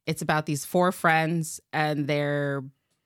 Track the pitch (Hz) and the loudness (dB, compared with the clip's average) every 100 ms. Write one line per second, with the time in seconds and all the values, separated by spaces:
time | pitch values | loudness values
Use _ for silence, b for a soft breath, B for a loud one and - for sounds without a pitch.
0 | - 160 151 156 156 143 - 180 180 185 | -8 -4 0 0 0 -4 -2 2 2 2
1 | 170 160 160 170 160 - _ 156 151 151 | 4 4 2 -2 -4 -10 _ -2 0 0
2 | 143 147 147 147 143 139 135 - _ _ | 0 0 0 0 -2 -4 -6 -16 _ _